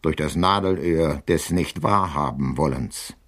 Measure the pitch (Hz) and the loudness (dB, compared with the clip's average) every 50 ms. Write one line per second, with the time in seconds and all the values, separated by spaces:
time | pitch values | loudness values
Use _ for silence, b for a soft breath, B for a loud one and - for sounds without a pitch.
0 | - 80 78 - 76 78 73 82 90 92 98 101 95 95 95 85 71 87 82 80 | 0 -2 0 0 -2 -2 0 2 2 4 4 4 2 0 0 0 0 0 2 2
1 | 82 76 71 71 - - 87 78 - - 87 90 82 - - - - - 101 101 | 2 2 0 -2 0 0 0 0 2 0 0 0 0 -2 -4 -4 0 2 2 2
2 | 95 87 73 73 73 69 64 67 69 65 65 76 76 71 65 67 64 - - - | 2 0 -2 -2 -2 -2 -2 -2 -2 -2 0 0 0 0 0 -2 -6 -8 -8 -12
3 | - - - _ _ | -14 -14 -18 _ _